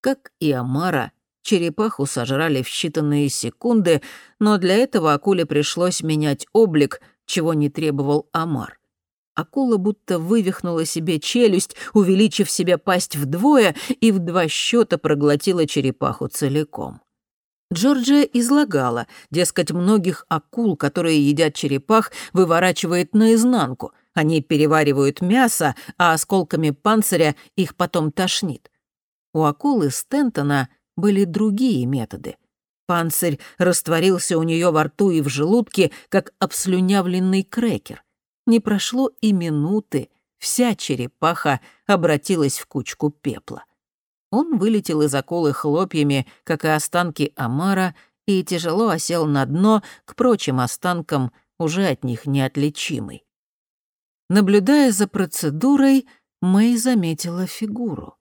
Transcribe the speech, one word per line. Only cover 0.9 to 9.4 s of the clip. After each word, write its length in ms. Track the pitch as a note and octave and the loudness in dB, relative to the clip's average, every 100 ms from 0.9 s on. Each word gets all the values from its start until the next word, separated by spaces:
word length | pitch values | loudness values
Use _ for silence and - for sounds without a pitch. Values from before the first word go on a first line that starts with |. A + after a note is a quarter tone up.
| D#3 A2+ _ _ _ | -2 -6 _ _ _
черепаху 600 | - G3 E3+ D3+ G#3+ - C#3 | -2 -2 0 -2 -4 -2 -6
сожрали 560 | - A#2+ C3+ E3 C3+ | -4 -4 -2 0 -2
в 60 | B2+ | -4
считанные 640 | - E3+ D#3+ D3+ D3 C#3+ | -6 -4 -2 0 0 0
секунды, 720 | - A#2 - A#3+ A3+ F3 D3+ - - - _ | -2 -8 -4 0 2 4 0 0 -20 -20 _
но 180 | G#3+ G#3 | 0 2
для 180 | F3+ G3 | 2 2
этого 380 | C4 G#3+ D#3 | 2 0 0
акуле 320 | D3 - F#3 D#3 | 0 0 0 0
пришлось 580 | D3 D3 - F3+ - | -2 -2 -2 -2 -2
менять 420 | D#3+ D3+ D3+ C#3 - | -2 -2 0 -4 -2
облик, 480 | A3 A3 D#3 C#3 - _ _ - | 2 2 2 0 -4 _ _ -8
чего 280 | - D#3+ | -4 -2
не 160 | D#3 D3 | 0 -2
требовал 580 | D3 D#3 C#3+ C#3+ D3 - | -2 -4 -2 0 -2 -2
омар. 460 | E3 E3 C3+ - - _ _ _ _ _ | -6 -4 -6 -8 -18 _ _ _ _ _
Акула 400 | - | -10